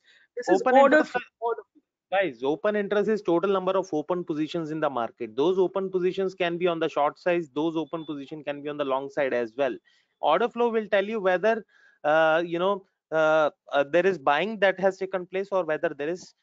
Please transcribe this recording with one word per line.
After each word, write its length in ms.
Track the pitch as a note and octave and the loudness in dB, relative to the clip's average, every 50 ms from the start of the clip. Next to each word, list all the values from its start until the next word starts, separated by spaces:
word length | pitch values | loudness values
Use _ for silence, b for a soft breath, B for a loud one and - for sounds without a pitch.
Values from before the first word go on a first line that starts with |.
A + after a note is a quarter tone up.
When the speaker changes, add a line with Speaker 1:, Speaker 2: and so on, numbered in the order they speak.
| b b b b b b _ | b b b b b b _
Speaker 1:
This 140 | A#4+ B4 - | -8 0 2
is 120 | - - - | 2 2 4
Speaker 2:
open 140 | C4 B3 C4+ C#4 | 4 6 8 8
Speaker 1:
order 160 | C#4 C#4+ D4+ | 8 8 6
Speaker 2:
interest 60 | D4+ | 4
Speaker 1:
flow. 140 | - - B3 | 2 -2 -6
Speaker 2:
is, 460 | - - _ _ A3+ A#3 A3+ - - _ _ _ _ _ _ _ _ _ F3+ | -6 -8 _ _ -6 -6 -6 -6 -8 _ _ _ _ _ _ _ _ _ 0
guys, 300 | G3 G3 E3 B2+ A2 B2 | 0 0 0 -2 -4 -2
open 320 | C3+ D3+ - - G#3+ G#3 | -2 -2 0 0 0 0
interest 320 | G#3 G3+ F#3+ G#3 G#3 G#3 G3 | 0 -2 0 0 0 2 2
is 120 | A3 G3+ G#3 | 0 0 0
total 280 | - E3+ E3+ F3 G3 | 2 2 2 2 2
number 220 | G3 F#3+ F3+ F3+ F#3+ | 0 0 0 0 0
of 160 | F#3+ F3+ - - | 0 -2 -2 -4
open 320 | D3+ D3 - F3+ F3+ E3+ | -4 -2 -2 -4 -4 -4
positions 460 | - D#3+ D3 D#3 D3 - F3 E3 D3+ | -4 -4 -4 -4 -4 -4 -6 -6 -6
in 100 | D#3 D#3+ | -4 -4
the 100 | D#3 D3 | -2 -2
market. 460 | C3+ B2 A#2 A2 - - B2 A2 G#2+ | -2 -2 -4 -4 -6 -8 -12 -6 -2
Those 220 | A#2+ C#3+ F3 F#3+ F#3 | 0 2 2 2 2
open 320 | F#3 F3 F3+ G3 F#3+ F#3+ | 2 0 0 -2 -4 -4
positions 440 | F3 F#3 F3 F#3 F3+ - G3 F#3+ F#3 | -2 -2 -2 -2 -2 -2 -4 -4 -2
can 240 | - F#3 E3+ E3+ E3+ | -2 -2 -2 -2 0
be 80 | F3 | 0
on 120 | F3+ E3+ E3 | 0 0 0
the 80 | D#3+ D#3 | -2 -2
short 300 | - D3+ C#3+ D3 C#3+ - | 0 0 0 0 0 -2
side, 260 | - F#3 F3 F3 E3+ C#3 B2 | -2 0 0 0 -2 -4 -4
those 220 | C#3+ D3+ E3 D#3+ | -4 -2 -2 -2
open 280 | E3 D#3 C#3 - E3 D#3 | -4 -4 -6 -8 -10 -10
position 380 | D3 D#3 C#3+ C#3 C3 D#3+ D#3 C#3 | -10 -10 -12 -12 -12 -14 -10 -8
can 180 | D3 C#3+ C#3+ C#3+ | -8 -8 -8 -8
be 60 | D3 | -8
on 80 | D3 | -6
the 80 | D3 D3 | -6 -4
long 260 | C3+ C3 C3+ C#3 C#3 | -2 -2 -2 -4 -4
side 240 | C#3 - C#3+ C3 B2 | -4 -2 -2 0 0
as 180 | A#2+ A#2+ A2+ G#2+ | -2 -2 -4 -4
well. 200 | B2+ C#3+ C3 A2 F2 - _ _ _ _ _ _ _ | -2 -2 -2 -2 -4 -10 _ _ _ _ _ _ _
Order 280 | - C#3+ D3+ F3+ A3+ A#3+ | 0 0 2 2 0 -2
flow 200 | - A#3 A#3+ A#3+ | -2 -2 -2 0
will 180 | A3 A3+ A3 F#3+ | 0 -2 -2 0
tell 160 | G#3+ G3 G3 | 0 0 0
you 160 | G#3 A3+ A3 | 0 -2 -2
whether, 440 | F#3 F#3 F3+ F3+ F3 G#3+ A3+ A3 F#3+ b b b b b b b - | 0 0 0 2 2 0 0 0 -4 b b b b b b b 0
uh, 380 | D3 D3+ D#3+ D#3+ D#3+ D#3 E3 E3+ | 2 4 4 4 4 4 2 0
you 120 | F3 E3 E3+ | -2 -2 -2
know, 260 | F3+ G3 G3+ F#3+ G3 _ _ _ _ _ D#3 | 0 0 -2 -2 -6 _ _ _ _ _ -2
uh, 380 | D#3+ D#3+ D#3 D#3 D#3+ D#3 D3 - _ _ - - | 2 2 4 4 4 2 2 -2 _ _ -2 0
uh, 120 | C#3 C#3+ | 0 0
there 220 | C#3+ C#3+ F3 F3 | 2 2 2 2
is 120 | G3 F#3+ D#3+ | 2 0 0
buying 400 | C3+ D3 C#3+ D3 F3 G#3+ A3+ G3+ | 0 0 0 2 0 -2 -2 0
that 180 | G3+ F#3+ F#3 F#3 | 0 0 2 2
has 160 | F#3 G3 F#3+ - | 0 0 0 -2
taken 280 | F#3+ F#3 - F#3 F3+ | -4 -6 -6 -6 -8
place 220 | F3 F#3 F#3 G3 F#3+ G3 | -6 -6 -6 -6 -2 -2
or 120 | F#3+ F3 | -2 -2
whether 260 | D#3 D#3 D3+ D3 E3 | -2 -2 -2 -2 -4
there 180 | D3+ C3+ C#3+ D3+ | -4 -4 -6 -6
is 260 | F3 F3+ G3 - _ _ | -6 -8 -10 -16 _ _